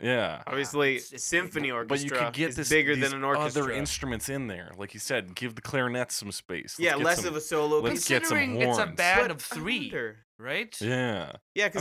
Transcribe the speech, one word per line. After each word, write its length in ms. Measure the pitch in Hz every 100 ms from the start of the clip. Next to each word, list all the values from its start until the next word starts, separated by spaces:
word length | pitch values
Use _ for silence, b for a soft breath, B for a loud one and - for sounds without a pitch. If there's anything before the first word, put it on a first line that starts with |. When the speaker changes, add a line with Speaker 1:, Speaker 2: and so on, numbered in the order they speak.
Speaker 1:
Yeah. 420 | 117 123 92 78 -
Speaker 2:
Obviously, 500 | 135 135 147 139 127
Speaker 3:
It's, 160 | -
it's 100 | 127
Speaker 2:
symphony 460 | - 170 180 160 139
Speaker 1:
But 300 | 123 113 139
you 100 | 139
Speaker 2:
orchestra 60 | 127 120
Speaker 1:
could 80 |
get 140 | 120 160
Speaker 2:
is 60 | 131
Speaker 1:
this, 120 | 135
Speaker 2:
bigger 260 | 156 143
Speaker 1:
these 140 | 139 139
Speaker 2:
than 100 | 139
an 40 |
orchestra. 380 | 139 143 151 143
Speaker 1:
other 100 | 135
instruments 560 | 131 143 - 139 113 -
in 200 | 139 123
there. 220 | 90 87 85
Like 160 | 101
you 80 | 107
said, 340 | - 127 92
give 200 | 90 123
the 80 | 113
clarinet 500 | - 139 123 123 123
some 180 | - 104
space. 480 | - - 85 - -
Let's 20 |
Speaker 2:
Yeah, 160 | 170 143
Speaker 1:
get 60 | 156
Speaker 2:
less 100 | 180
Speaker 1:
some, 80 | 185
Speaker 2:
of 80 | 151
a 40 |
solo 380 | 151 160 151 151
Speaker 1:
let's 200 | 117 -
Speaker 2:
piece. 80 | -
Speaker 1:
get 180 | 131 330
some 100 | -
Speaker 3:
Considering 240 | 269 240 247
it's 80 | 120
a 40 |
Speaker 1:
horns. 120 | 196 160
Speaker 3:
band 220 | 175 190
Speaker 2:
But 80 | 190
Speaker 3:
of 60 | 151 -
Speaker 2:
I 40 |
Speaker 3:
three, 240 | 190 165 240
Speaker 2:
wonder. 480 | - 151 113 110 _ -
Speaker 3:
right? 380 | 117 165 226 -
Speaker 1:
Yeah. 540 | 107 127 123 98 78 - _
Speaker 2:
Yeah, 140 | - 208
'cause 80 |
Speaker 1:
And 0 |
it's 0 | -